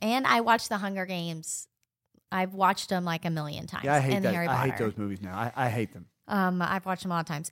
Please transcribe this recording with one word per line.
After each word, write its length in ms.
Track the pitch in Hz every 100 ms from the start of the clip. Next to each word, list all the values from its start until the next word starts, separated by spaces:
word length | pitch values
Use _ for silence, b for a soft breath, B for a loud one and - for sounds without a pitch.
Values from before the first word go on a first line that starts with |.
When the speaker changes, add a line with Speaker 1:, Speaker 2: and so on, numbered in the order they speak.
Speaker 1:
and 260 | 214 247 254
I 140 | 240
watch 260 | 233 233 -
The 100 | 208
Hunger 280 | 202 196 185
Games. 640 | 175 170 160 - - - _ _ _ _ _ _
I've 240 | 185 185
watched 380 | 196 185 196 -
'em, 140 | 185 175
like, 180 | 165
a 60 | 170
million 380 | 160 147 160 -
times. 180 | - 139
Speaker 2:
Yeah, 100 | 147
I 60 |
hate 120 | 135 131
Speaker 1:
And 100 | -
Speaker 2:
that. 80 |
Speaker 1:
Harry 140 | - -
Speaker 2:
I 80 | 127
hate 140 | 135
Speaker 1:
Potter. 120 | - 110
Speaker 2:
those 80 | 107
movies 240 | 101 98
now. 160 | 95 95
I, 160 | 117 131
I 140 | 127
hate 240 | 113 104
them. 140 | 92 87 _ -
Speaker 1:
Um, 340 | 202 185 180
I've 240 | 170 190 185
watched 200 | 185 185
'em 60 |
a 20 |
lot 80 | 170
of 60 | 165
times. 220 | 151 165